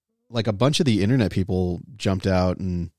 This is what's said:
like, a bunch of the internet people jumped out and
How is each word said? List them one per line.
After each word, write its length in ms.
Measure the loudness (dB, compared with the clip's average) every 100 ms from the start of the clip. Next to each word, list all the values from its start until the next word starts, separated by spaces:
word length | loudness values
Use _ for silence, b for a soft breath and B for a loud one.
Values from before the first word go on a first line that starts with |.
| _ _ _
like, 160 | -4 -2
a 60 |
bunch 260 | 0 2 2
of 60 | 2
the 160 | 2
internet 300 | 2 2 2
people 480 | 0 0 0 -2 -4 -10 -6
jumped 300 | -4 -2 0
out 300 | 2 0 -2
and 320 | -4 -4 -6